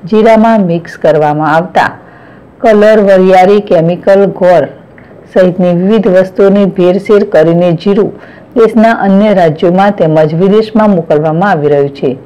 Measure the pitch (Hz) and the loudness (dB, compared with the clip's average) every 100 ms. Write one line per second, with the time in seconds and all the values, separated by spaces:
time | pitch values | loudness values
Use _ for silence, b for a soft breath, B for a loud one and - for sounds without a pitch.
0 | 175 214 226 220 226 226 185 170 170 - | -2 0 2 2 2 0 0 -4 -8 -6
1 | 165 151 151 147 151 156 180 - 127 - | -2 0 -2 -2 -2 -2 -2 -4 -4 -6
2 | B B B B B - 247 214 208 220 | B B B B B -4 0 2 4 2
3 | 202 190 185 185 185 208 202 175 165 170 | 2 2 4 2 2 0 0 -2 0 -2
4 | 196 196 196 - 180 175 131 - - B | 0 0 0 0 0 2 0 -10 -20 B
5 | B B - 226 185 180 180 175 185 226 | B B -6 0 0 0 -2 0 0 0
6 | 202 185 185 - 196 202 196 - 180 185 | 2 0 0 0 0 2 0 0 0 -2
7 | - 208 202 160 165 170 180 165 - 202 | 0 0 0 0 0 0 0 -2 -2 -2
8 | 190 - B B B - 220 220 226 226 | -2 -6 B B B 0 0 2 0 0
9 | 196 190 214 190 170 151 180 185 202 196 | 0 0 2 2 0 0 -2 0 -2 0
10 | 165 156 156 160 190 208 220 226 214 190 | -2 0 0 0 0 0 0 -2 0 -2
11 | 160 151 156 156 202 175 147 143 139 139 | -2 -2 -2 -2 -2 -2 0 0 -2 -4
12 | 143 131 | -6 -6